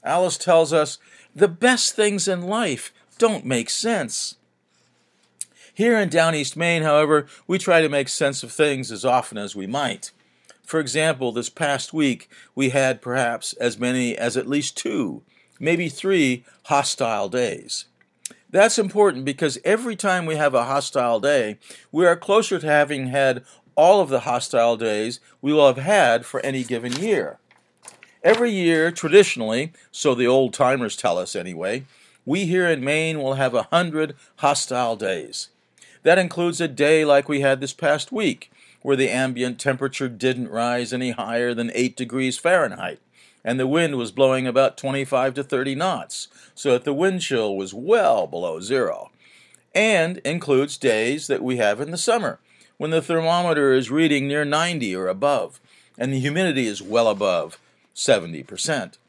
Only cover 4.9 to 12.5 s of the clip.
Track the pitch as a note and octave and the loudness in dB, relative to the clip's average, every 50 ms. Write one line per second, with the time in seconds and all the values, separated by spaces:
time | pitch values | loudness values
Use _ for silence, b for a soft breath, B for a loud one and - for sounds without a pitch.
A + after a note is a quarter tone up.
4.9 | _ _ _ _ _ _ _ _ _ _ - b b b b b b - G#3 A#3 | _ _ _ _ _ _ _ _ _ _ -16 b b b b b b 0 2 4
5.9 | A#3 A3 G3+ E3+ C#3 E3 E3 E3 D#3+ D3+ C#3+ C3 - D#3 E3 E3+ E3+ E3 D#3 D#3 | 4 4 2 2 2 2 2 4 2 0 -4 -6 -4 -2 0 0 0 0 2 4
6.9 | D3 D3 D3+ D3 D3+ D3 D3 B B B B B F3 F#3+ F#3 F#3+ F3 E3 D#3+ D3+ | 4 4 4 4 2 2 2 B B B B B -4 -2 2 4 4 4 4 4
7.9 | C#3+ C#3+ C3+ - - - D#3 C#3 C#3 - - A#2 - - D#3 D3 C#3 C3 C3 - | 0 -2 -2 -2 -4 -2 -2 -2 -2 -4 -10 -12 0 0 0 2 2 -2 -6 -8
8.9 | A#2 G2 G#2+ C3 B2 B2 A#2 - - G#2+ G2+ G2+ G2 G2+ F#2+ F#2+ A#2 C#3+ C#3+ B2 | -10 -4 -2 0 0 0 0 -2 -10 -10 -10 -10 -10 -10 -10 -6 -4 -4 -4 -4
9.9 | G2+ - - - _ b b b b b b b b b b - - D#3+ D3+ B2+ | -6 -8 -12 -18 _ b b b b b b b b b b -4 -4 -4 -2 -2
10.9 | B2 D#3 D#3 D#3+ D3+ C3 C3 A#2+ G#2+ A#2+ A#2 - _ - E3 D3 C#3+ C3 - - | -2 -2 0 0 -2 -2 -4 -4 -4 -4 -8 -8 _ -4 -2 -2 -2 -4 -6 -8
11.9 | - D#3 D3+ C#3 A#2+ - - _ B B B B | -4 -2 0 0 0 -4 -8 _ B B B B